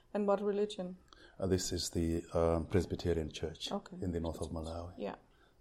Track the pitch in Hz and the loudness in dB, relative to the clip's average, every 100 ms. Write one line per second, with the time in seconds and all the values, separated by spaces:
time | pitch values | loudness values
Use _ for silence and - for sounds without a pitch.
0 | _ 202 202 202 208 202 208 - 180 185 | _ 0 2 2 2 0 0 -2 -8 -10
1 | - - - - 95 90 - 87 - 87 | -16 -20 -18 -4 2 2 2 -2 -2 0
2 | 82 82 - 85 82 82 80 95 80 90 | 2 0 0 4 4 4 4 2 2 0
3 | 90 80 78 - 80 78 - 202 - 180 | 0 0 0 -4 -6 -6 -6 -6 -6 -6
4 | 95 85 82 80 80 82 80 85 87 90 | -2 -2 -2 -4 -6 -4 -6 -6 -8 -8
5 | 101 - - _ _ _ | -8 -8 -16 _ _ _